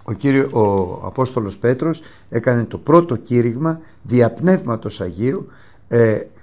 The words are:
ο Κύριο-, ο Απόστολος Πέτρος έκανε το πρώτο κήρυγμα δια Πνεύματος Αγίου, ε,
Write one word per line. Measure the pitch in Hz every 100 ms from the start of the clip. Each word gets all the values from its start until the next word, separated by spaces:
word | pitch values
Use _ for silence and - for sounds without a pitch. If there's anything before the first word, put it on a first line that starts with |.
ο | -
Κύριο-, | 104 139 135 135
ο | 127 104 98 90 90
Απόστολος | 92 131 123 123 101 95
Πέτρος | 120 131 160 160 - - -
έκανε | 117 123 120
το | 110 90
πρώτο | - 170 170 117
κήρυγμα | - 123 120 117 160 160 - -
δια | 101 123 117
Πνεύματος | - 180 185 - 110 - -
Αγίου, | 90 85 123 190 - - - - -
ε, | 117 113 107 - -